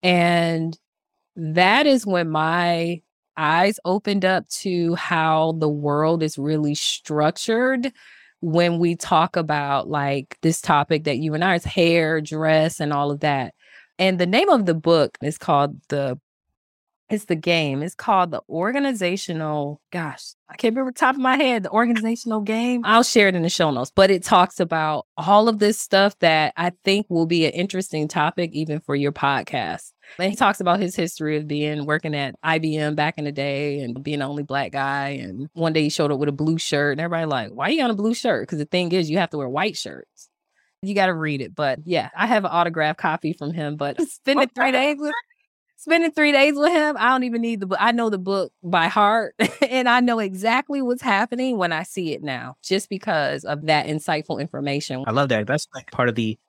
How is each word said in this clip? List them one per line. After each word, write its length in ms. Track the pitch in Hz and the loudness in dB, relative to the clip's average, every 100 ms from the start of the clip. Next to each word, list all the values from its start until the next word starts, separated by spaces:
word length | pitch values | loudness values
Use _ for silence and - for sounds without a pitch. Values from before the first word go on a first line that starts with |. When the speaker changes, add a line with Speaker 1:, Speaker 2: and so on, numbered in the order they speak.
Speaker 1:
And 720 | 180 180 170 170 170 165 165 165 _ _ _ _ _ - | 4 4 4 4 2 0 -4 -8 _ _ _ _ _ -10
that 500 | 160 160 185 226 294 | -4 2 4 6 4
is 180 | 262 208 | 2 2
when 240 | 180 165 | 0 0
my 720 | 156 160 170 175 170 170 170 _ _ _ - | 0 0 0 0 0 -2 -4 _ _ _ -4
eyes 420 | 151 165 196 220 170 | 0 4 2 0 -2
opened 400 | 196 202 202 185 | -2 0 0 2
up 220 | 190 - | 0 -2
to 460 | - 202 175 170 170 | -8 -4 -2 0 -2
how 580 | - 170 160 160 160 | -2 0 2 2 0
the 160 | 160 156 | 0 -2
world 520 | 147 147 147 156 165 | 0 0 2 2 2
is 140 | 156 147 | -2 -4
really 380 | 139 156 151 147 | -2 0 0 -2
structured 1160 | - - - 151 151 - - 226 254 262 254 - - - _ _ | -4 -6 -4 0 0 0 -2 0 2 0 -4 -8 -20 -20 _ _
when 380 | 170 160 175 170 | -2 2 2 4
we 160 | 175 170 | 2 0
talk 400 | - 170 160 - | 2 2 2 0
about, 520 | 160 151 143 139 165 | -2 -2 0 -2 0
like, 480 | 151 143 139 131 - | -2 0 -2 -6 -2
this 200 | 165 165 | -2 0
topic 440 | - 151 135 156 156 | 2 2 4 0 0
that 120 | 127 | -2
you 160 | 156 | -2
and 100 | 156 | 0
I, 120 | 180 175 | 0 0
it's 100 | - | -2
hair, 560 | - 170 170 156 160 | 2 4 4 2 0
dress, 580 | 151 156 156 156 160 - | -4 -2 2 4 2 0
and 120 | 147 | -2
all 180 | 147 143 | 0 -2
of 100 | 143 | 0
that. 320 | 151 139 127 - _ - _ - | 0 -2 -4 -10 _ -20 _ 0
And 220 | 190 185 | 2 2
the 60 | 180 | 2
name 240 | 214 403 | 2 4
of 160 | 285 190 | 4 4
the 80 | |
book 440 | 165 165 165 139 - | 0 4 4 4 0
is 160 | 143 156 | -6 -6
called 420 | - 147 143 - _ | 2 2 2 -4 _
the, 280 | 143 139 131 _ _ _ _ _ _ _ _ _ | -4 -2 -6 _ _ _ _ _ _ _ _ _
it's 160 | 214 - | -6 -2
the 100 | 160 | -2
game. 460 | 165 170 151 135 | 2 0 0 -2
It's 140 | 156 - | -6 -6
called 360 | - 196 180 | 0 2 2
The 100 | - - | -2 -8
Organizational, 1300 | 160 190 269 277 233 180 190 - 160 156 151 143 147 _ | -4 -2 -2 -2 -2 -2 -2 -4 -6 -4 -4 -4 -8 _
gosh, 320 | 180 160 135 - - _ | -8 -8 -10 -18 -20 _
I 80 | - | -2
can't 180 | 233 233 | 0 0
remember 160 | 262 | -4
the 80 | 247 | 0
top 160 | 254 269 | 0 2
of 60 | |
my 160 | 254 262 | 0 2
head, 260 | 277 240 | 2 0
The 80 | 180 | 0
Organizational 720 | 214 240 233 220 233 233 220 | 0 2 0 -2 -4 -4 -4
Game. 400 | 202 220 240 247 226 | -2 -2 0 -2 4
I'll 160 | 226 | 4
share 240 | 233 226 202 | 6 6 4
it 80 | 185 | 4
in 60 | |
the 80 | 165 | 0
show 220 | - 160 | 2 0
notes, 200 | 127 131 | 0 -2
but 180 | - 190 | 4 4
it 120 | 190 | 4
talks 360 | - 196 180 - | 4 4 4 2
about 480 | 170 160 156 151 - - | -2 0 -2 -4 -6 -8
all 320 | 160 202 226 | 4 6 6
of 100 | 214 | 4
this 200 | 208 214 | 2 0
stuff 380 | - 190 196 - | 2 4 4 4
that 340 | 170 156 151 - | 4 4 2 0
I 160 | 175 180 - | -4 -2 0
think 220 | 196 208 | 0 0
will 160 | 170 165 | 0 2
be 200 | 170 156 | 2 2
an 60 | |
interesting 540 | - 190 185 190 160 151 | 0 -4 -4 -4 -4 -2
topic 440 | - 151 - 170 | 0 -2 -2 -4
even 260 | 147 156 151 | -4 -4 -6
for 160 | - 143 | -4 -2
your 160 | 143 | -2
podcast. 800 | 139 139 135 - 135 95 80 - _ - - | 0 -2 0 -4 -6 -4 -8 -12 _ -20 -6
And 100 | 190 | -6
he 40 | 202 | 2
talks 240 | 214 196 | 0 2
about 200 | 180 180 | 0 0
his 160 | 185 - | 0 -4
history 420 | 170 - 151 151 | -6 -4 -4 -4
of 100 | 151 | -4
being, 380 | 147 151 151 143 | -4 -4 -4 -2
working 300 | 151 160 147 | -4 -2 -4
at 200 | 139 - | -6 -6
I 160 | 160 160 | -2 0
B 200 | 160 156 | 0 -2
M 180 | 151 151 | -2 0
back 220 | 151 165 | -2 -2
in 60 | 147 | -8
the 60 | |
day 480 | 143 143 139 147 143 | -4 -4 -2 -4 -4
and 200 | 131 120 | -6 -8
being 160 | 147 147 | -6 -6
the 60 | 139 | -6
only 160 | 147 | -6
black 280 | 147 139 131 | -6 -4 -4
guy. 380 | 139 139 139 139 | -4 -2 -2 -4
And 400 | 139 107 95 147 | -8 -10 -12 -12
one 180 | - 165 | -4 0
day 100 | 156 | 2
he 60 | 147 | 0
showed 220 | - 151 | 0 -2
up 80 | 139 | 0
with 100 | 147 | -2
a 20 | |
blue 260 | 139 156 165 | -2 -2 0
shirt 360 | - 143 147 | -2 0 0
and 80 | 143 | -2
everybody 240 | 170 170 160 | -4 -4 -2
like, 240 | 139 101 | -4 -6
"Why 180 | 110 156 | -6 -2
you 80 | 320 | 0
got 120 | 254 | 0
a 40 | 202 | 0
blue 200 | 208 233 | -2 -2
shirt?" 320 | 247 147 101 | 0 -2 -2
'Cause 100 | 160 | -6
the 80 | 147 | -2
thing 260 | 180 180 | -2 0
is, 160 | 180 165 | 0 0
you 100 | 165 | 0
have 100 | 170 | -2
to 60 | 151 | -4
wear 120 | 131 | -4
white 280 | 139 202 - | -2 -4 -4
shirts. 520 | - 65 - _ - _ _ _ _ _ | -12 -14 -20 _ -20 _ _ _ _ _
You 140 | 190 202 | -4 0
gotta 180 | 190 | 0
read 280 | 165 156 143 | 0 -2 -4
it. 120 | 135 | -6
But 260 | 190 143 131 156 | -4 -2 -2 -2
yeah, 240 | 170 107 - | -2 -2 -4
I 80 | 214 | 0
have 180 | 233 | 0
an 60 | 190 | 0
autographed 460 | 170 175 165 151 156 | 0 0 0 -2 -2
copy 340 | 170 156 156 | -4 -4 -6
from 180 | 156 147 | -6 -8
him, 240 | 165 147 151 | -6 -6 -4
but 200 | 143 - | -6 -4
<laughs> 120 | 330 | -6
spending 400 | - - 285 277 | -4 -2 2 0
three 220 | 254 262 | 0 0
days 260 | 254 277 294 | 2 0 -2
with, 140 | 294 480 - _ _ _ _ _ | -6 -8 -12 _ _ _ _ _
spending 340 | - 330 330 | 0 2 2
three 200 | 311 294 | 2 4
days 240 | 285 285 285 | 6 4 4
with 160 | 302 | 2
him, 240 | 349 302 269 | 2 0 0
I 120 | 226 | 2
don't 140 | 262 247 | 2 0
even 160 | 233 | -2
need 160 | 233 226 | -2 -4
the 80 | 190 | -4
book. 100 | 185 | 0
I 120 | 214 | 2
know 180 | 240 226 | 2 0
the 80 | 202 | -2
book 340 | 185 196 170 _ | -2 -2 -2 _
by 240 | 175 180 165 | -2 2 2
heart 480 | 214 208 226 214 - | 4 4 4 -2 -2
<laughs> 240 | 214 - | -2 0
and 260 | 269 254 254 | 0 2 4
I 120 | 240 | 4
know 180 | 247 233 | 4 0
exactly 640 | 202 190 214 240 285 285 | -2 -2 0 0 -2 -4
what's 220 | 254 247 | -2 -2
happening 560 | 254 196 233 240 254 233 | 0 0 0 -2 -2 0
when 120 | 175 | 0
I 120 | 160 | -2
see 300 | 170 - 170 | -6 -6 -4
it 100 | 143 | -4
now, 320 | 147 127 123 127 | -6 -8 -8 -14
just 260 | - 190 - | -4 -4 -4
because 560 | 190 - 160 139 143 151 | -8 -2 -2 0 -4 -6
of 220 | 147 151 | -6 0
that 180 | 151 147 | 0 0
insightful 560 | 156 - 156 151 156 | -4 -2 -4 -4 -6
information. 600 | 156 151 143 143 - 127 135 | -6 -6 -4 -4 -4 -8 -2
Speaker 2:
I 60 | |
love 180 | 113 139 | 0 2
that. 160 | 113 107 | 0 0
That's, 220 | 147 - - | -4 -4 -14
like, 160 | - | -12
part 180 | - 123 | -2 0
of 60 | 113 | 0
the 200 | 113 107 | -4 -6